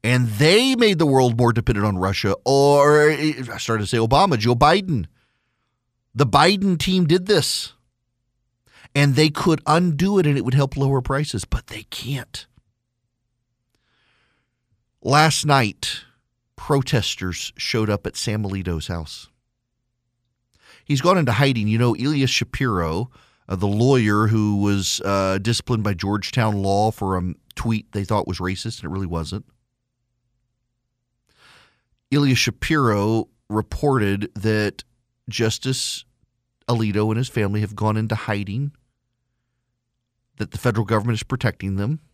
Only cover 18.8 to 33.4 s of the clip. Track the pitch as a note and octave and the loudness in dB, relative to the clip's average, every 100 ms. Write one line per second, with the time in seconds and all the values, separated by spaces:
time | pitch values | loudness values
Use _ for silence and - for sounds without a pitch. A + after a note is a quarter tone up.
18.8 | D#2 E2+ D#2+ - - _ _ _ _ _ | -6 -8 -10 -16 -20 _ _ _ _ _
19.8 | _ _ _ _ _ _ _ _ _ _ | _ _ _ _ _ _ _ _ _ _
20.8 | - C#3+ E3+ F#3 C3 G#2+ C#3+ A#2+ G#2 A2+ | -4 0 2 2 2 2 2 2 0 2
21.8 | B2 A2+ C3 D3+ C3 - - - C3 F#2+ | 2 0 -2 0 0 -2 -6 -4 -2 0
22.8 | D#2+ E2+ A#2+ _ _ _ - F#2 G2+ G#2 | -2 -4 -6 _ _ _ -10 -4 -2 2
23.8 | B2 C3 G#2+ G#2 A2 A2 G#2 G2+ G2+ G2 | 4 4 4 2 2 2 0 0 0 0
24.8 | F2+ - G2 G2 F#2+ F#2+ G2+ A#2 - A#2 | -2 -4 -2 -2 0 -2 -2 -4 -2 -4
25.8 | G#2 F#2 G2 G#2 - - A2 G#2 G2 G2 | -2 -4 -2 -4 -4 -2 0 0 0 0
26.8 | A2 - G2 F#2 F2+ - _ - A2+ A2 | 0 -2 -4 -2 -4 -8 _ -8 -4 -4
27.8 | - G#2 F#2+ G#2+ - F#2 F2+ F#2+ A2+ A2+ | -4 -8 -2 -4 -2 -6 -6 -6 -10 -10
28.8 | D#2 F#2+ F#2 E2 D2 F2 - _ _ _ | -10 -8 -6 -6 -6 -10 -14 _ _ _
29.8 | _ _ _ _ _ _ _ _ _ _ | _ _ _ _ _ _ _ _ _ _
30.8 | _ _ _ _ _ _ _ _ _ _ | _ _ _ _ _ _ _ _ _ _
31.8 | _ _ _ C#3+ C#3+ B2 - - - D#3 | _ _ _ 2 4 2 0 -4 -2 2
32.8 | B2 G#2 G#2 A2+ - _ | 2 2 2 0 -2 _